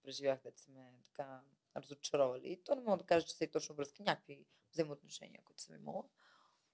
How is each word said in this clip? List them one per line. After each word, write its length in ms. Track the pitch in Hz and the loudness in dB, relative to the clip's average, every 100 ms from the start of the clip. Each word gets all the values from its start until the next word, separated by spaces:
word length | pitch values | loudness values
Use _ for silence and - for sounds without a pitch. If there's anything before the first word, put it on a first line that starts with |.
преживях, 380 | 135 135 139 131 | -10 0 2 2
дето 180 | 127 127 | -2 -16
са 100 | - | -20
ме 220 | 131 127 123 | -20 -20 -20
така 360 | _ - 139 131 139 _ _ - | _ -10 -10 -10 -16 _ _ -12
разочаровали. 760 | 139 139 - 147 135 127 131 | -10 -10 -2 4 4 4 -6
И 100 | 180 | -10
то 100 | - | 0
не 60 | 285 | 0
мога 140 | 240 190 | 2 0
да 80 | |
кажа, 220 | - 170 160 | 6 4 4
че 80 | |
са 100 | - | -2
и 60 | 156 | 0
точно 240 | 160 - | 0 -2
връзки, 280 | 151 143 - | -6 -8 -4
някакви 420 | 202 156 - 139 - _ _ | 0 0 -2 -18 -18 _ _
взаимоотношения, 680 | 156 156 147 - - - - | -2 0 -2 -12 -14 -14 -18
които 180 | - - | -20 -16
съм 120 | - - | -14 -12
имала. 260 | - 175 - _ - _ _ _ _ | -10 -8 -10 _ -20 _ _ _ _